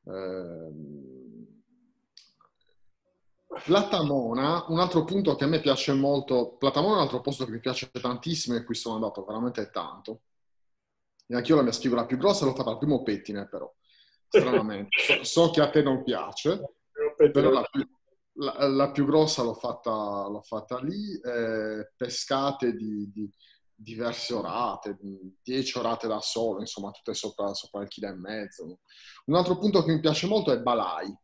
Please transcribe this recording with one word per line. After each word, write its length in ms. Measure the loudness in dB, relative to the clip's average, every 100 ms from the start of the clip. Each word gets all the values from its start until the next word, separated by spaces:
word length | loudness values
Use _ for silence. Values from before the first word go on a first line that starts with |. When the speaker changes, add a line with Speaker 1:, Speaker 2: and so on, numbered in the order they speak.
| -10
Speaker 1:
Ehm, 1500 | -8 -6 -8 -10 -12 -14 -14 -14 -16 -18 -20 -20 -20 -20 -20 _ _ _ _ _ -20 _ _ _ _ _ _ _ _ _ _ _ _ _ -10
Platamona, 1000 | 2 4 4 0 2 0 0 0 2 0 0
un 120 | 0
altro 240 | 4 2
punto 300 | 2 0 2
che 100 | 2
a 20 | 2
me 120 | 2
piace 320 | 2 2 2
molto, 640 | 2 4 2 2 0 0 0
Platamona 360 | 2 2 2
è 20 | 4
un 60 |
altro 180 | 2 0
posto 240 | -4 -4
che 60 | -6
mi 80 | -4
piace 300 | -4 -4 -6
tantissimo 680 | -6 -4 -4 -4 -4 -2 -4
e 60 |
qui 120 | -4
sono 200 | -6 -4
andato 280 | -4 -4 -6
veramente 460 | -8 -4 -4 -4 -6
tanto. 520 | -6 -8 -12 -14 -16 _ _ _ _ _ _ _ _ _ _ -6
E 80 |
anch'io 200 | -4 4
la 60 | 6
mia 80 | 4
sfigura 340 | 0 0 0
più 120 | 0 2
grossa 280 | 2 4
l'ho 80 | 0
fatta 180 | 0 -4
al 60 | -2
primo 240 | 0 2
pettine, 460 | 0 -4 -6 -10 -8
però, 240 | -10 -12 _ _ _ _ _ _
stranamente. 640 | 4 6 2 2 -6 -2 -2
Speaker 2:
<laughs> 260 | 2 0
Speaker 1:
So, 0 |
so 260 | 2 4 6
che 100 | 6
a 80 | 4
te 120 | 6
non 220 | 4 0
piace, 580 | -2 -4 -4 -2 -2 -2 -6 _ _
Speaker 2:
Primo 220 | -4 -4
pettine. 160 | 6 6
Speaker 1:
però 180 | 8 6
la 160 | 4 2
più, 160 | -4 -4 _ _ _ _
la, 340 | -6 -6 0 2
la 240 | 4 2
più 140 | 2
grossa 360 | 4 6 6 2
l'ho 120 | -2
fatta, 360 | -2 -8 -4 -2 -2 -2 -4 -4
l'ho 140 | -8
fatta 360 | -8 -10 -6 -6
lì, 400 | -4 -6 -8 -8
eh, 680 | -4 -2 -2 -2 -4 -6 -10
pescate 800 | _ -6 -6 -2 0 0 0 -2
di, 360 | -2 -6 -6 -8
di 200 | -8 -12 _ _ _ _
diverse 600 | _ -16 -6 -6 -4 -4
orate, 640 | -4 -4 -2 -2 -4 -8 -10
di 380 | -10 -12 -16 _
dieci 360 | -6 -4 -2 -2
orate 300 | -2 -2 -2
da 120 | -4
solo, 400 | -2 -2 -2 -2
insomma, 320 | -8 -8 -10
tutte 220 | -10 -8
sopra, 400 | -6 -8 -4 -4
sopra 280 | -4 -10 -10
il 60 | -10
chilo 200 | -10 -10
e 40 |
mezzo. 640 | -10 -10 -10 -10 -12 -16 -16 _ -20 -20 -12
Un 100 | 2
altro 220 | 4 4 2
punto 260 | 4 4
che 100 | 4
mi 60 | 2
piace 260 | 2 2 2
molto 240 | 2 2
è 80 | 2
Balai. 480 | 2 0 0 -4 -8 -12